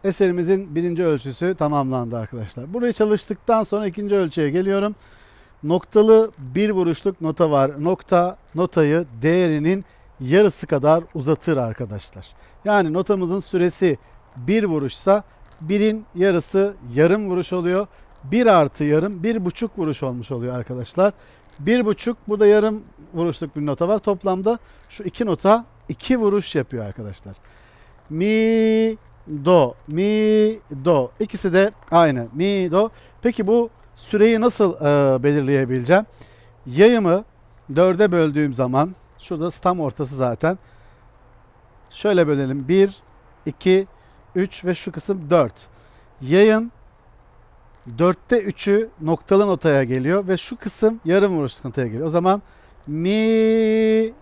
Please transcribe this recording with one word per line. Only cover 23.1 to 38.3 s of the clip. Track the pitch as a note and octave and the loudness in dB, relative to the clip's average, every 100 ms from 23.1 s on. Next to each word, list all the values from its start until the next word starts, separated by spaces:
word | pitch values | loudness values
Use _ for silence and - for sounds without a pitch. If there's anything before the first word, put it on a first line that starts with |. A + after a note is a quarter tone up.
vuruşluk | E3 E3+ D3 D#3 D3+ | -4 -4 -4 -8 -6
bir | D3 | -6
nota | C3+ E3+ | -2 -2
var. | G#3 | -2
Toplamda | - G3 G3 F#3 F#3+ A#3 - - - | -2 -4 -2 -2 -2 -4 -6 -20 -20
şu | - | -12
iki | F#3+ - A3+ | -12 -4 -4
nota | E3+ F#3+ A3 A#3 _ - | 0 2 2 0 _ -14
iki | - - B3+ | -14 -2 0
vuruş | G#3+ G3+ - | 2 0 -2
yapıyor | D#3 B2+ B2 G#2 | -4 -4 -8 -10
arkadaşlar. | G2 G#2+ F#2+ G2+ F#2+ - - _ _ - - _ | -12 -14 -14 -18 -20 -20 -20 _ _ -20 -20 _
Mi, | D#3 G3 A3 A3 A3+ A3 A3 A3+ A3 - - - D3+ | -4 0 2 2 2 2 2 0 -2 -14 -20 -14 -6
do, | C#3 F3+ B2+ - - | 4 4 4 -2 -8
mi, | D3+ G3+ G#3+ G#3+ G#3+ G#3+ A3 _ C#3 | -2 0 2 2 4 2 0 _ -6
do. | C#3 D#3 B2 - | 0 2 0 -6
İkisi | G#3+ G3+ F#3+ | -8 -4 0
de | F3 G3 - - | 2 2 -2 0
aynı. | E3+ E3 B2+ A#2 | 4 4 2 -6
Mi, | B2+ F#3+ G3+ F3+ | -2 -2 0 0
do. | F3 A3 - - - | 0 0 -4 -20 -4
Peki | A#3+ A3+ G3 | -4 -2 0
bu | A#3 A#3 _ - - | 0 0 _ -20 -20
süreyi | - G#3 A3 A3 | -4 2 4 4
nasıl, | A#3+ - G3+ | 2 2 0
e, | - D3 D3 C#3 C3 | 2 2 4 4 2
belirleyebileceğim? | C#3 D3 C3 C#3 C3 B2+ A#2+ F#3 G#3+ - - - - - - | 2 0 0 0 0 -4 2 2 2 -14 -20 -20 -20 -20 -10
Yayımı | B2+ G#3+ A#3+ F#3+ F3+ A3+ _ _ - - C#3+ | 4 4 6 2 0 -2 _ _ -20 -6 2
dörde | F#3 F3+ G#3 | 2 4 2
böldüğüm | F3 D#3 | 2 0